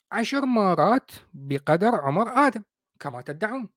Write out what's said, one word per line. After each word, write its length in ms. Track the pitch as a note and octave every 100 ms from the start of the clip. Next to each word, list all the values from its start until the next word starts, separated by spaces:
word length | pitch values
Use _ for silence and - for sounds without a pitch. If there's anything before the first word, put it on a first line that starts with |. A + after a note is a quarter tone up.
| _
عشر 340 | G#3+ A3+ C#4 C4+
مرات 640 | A#3 F#3+ D#3+ F3 C4 - - _
بقدر 600 | C#3+ C#3 C#3 - E3+ G#3+
عمر 520 | G#3 C#3 D#3+ A3+ B3+ C#4+
آدم 160 | A3 - _ _ _
كما 220 | C#3+ B2
تدعون، 460 | - D3+ G#3 C4 G#3+